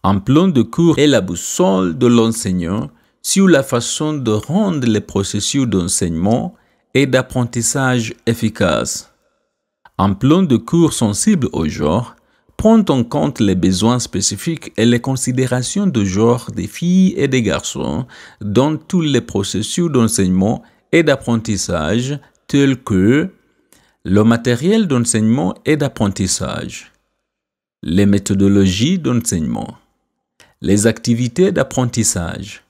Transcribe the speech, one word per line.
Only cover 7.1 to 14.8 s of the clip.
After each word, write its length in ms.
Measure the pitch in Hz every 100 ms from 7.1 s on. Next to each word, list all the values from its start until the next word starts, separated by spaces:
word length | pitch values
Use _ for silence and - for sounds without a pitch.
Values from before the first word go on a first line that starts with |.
| 131 127 131 117 120 113 139 131 123 110 -
efficaces. 880 | - 117 113 - 92 62 60 - - _ _ _ _ _ _ _ _ -
Un 160 | 98
plan 280 | 98 135 170
de 120 | 185 117
cours 360 | - 170 165
sensible 560 | - 110 104 - 196 123
au 160 | 73 80
genre 460 | 76 73 95 120 - _ _ _ -
prend 220 | 220 226 196
en 140 | 139
compte 380 | 117 139 151 -
les 160 | 104 90
besoins 420 | 92 92 110 123
spécifiques 760 | - 92 - 107 - 160 -
et 100 | -